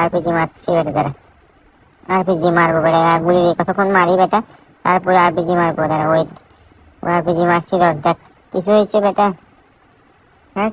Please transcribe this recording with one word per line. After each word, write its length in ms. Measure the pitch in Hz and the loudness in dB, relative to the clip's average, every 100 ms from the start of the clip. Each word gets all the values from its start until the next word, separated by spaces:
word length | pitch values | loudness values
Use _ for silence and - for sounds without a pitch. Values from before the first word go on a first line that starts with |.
আরপিজি 280 | 170 180 165 170 | 0 -2 -2 -2
মারছি 320 | 165 - - 170 | -4 -6 -4 -2
বেটা, 160 | 151 - | -2 -2
দাঁড়া। 160 | - - _ _ _ _ _ _ _ _ - | -4 -8 _ _ _ _ _ _ _ _ -4
আরপিজি 420 | 190 180 170 175 170 | -2 0 0 0 2
মারবো 200 | 165 160 | 2 2
বেটা, 160 | 160 165 165 165 | 2 2 2 2
গুলি 160 | 165 180 | 2 2
দিয়ে 120 | 175 165 | 2 0
কতক্ষণ 300 | 175 185 196 190 | -2 -2 0 2
মারি 180 | 175 185 | 2 2
বেটা, 180 | 185 208 220 - _ _ | 2 0 -4 -14 _ _
তারপরে 340 | 180 180 180 185 175 | -2 -2 2 2 2
আরপিজি 280 | 165 170 175 | 0 -2 0
মারবো, 220 | 170 - 156 | 0 -2 -2
দাঁড়া, 140 | 208 160 | -2 0
ওয়েট। 180 | 160 156 - _ _ _ _ _ _ 170 | 0 -2 -8 _ _ _ _ _ _ -4
আরপিজি 300 | 175 165 165 175 | -2 -2 0 0
মারছি, 240 | 175 - 190 | 0 -2 0
ধর, 140 | 175 151 | 0 0
দেখ, 120 | 170 165 - _ _ | -2 -4 -8 _ _
কিছু 180 | 185 180 | -6 0
হয়েছে 240 | 214 202 214 | 0 2 0
বেটা? 260 | 202 190 202 175 _ _ _ _ _ _ _ _ _ _ _ 196 | 0 0 -2 -4 _ _ _ _ _ _ _ _ _ _ _ -6
হ্যাঁ, 120 | 214 | -4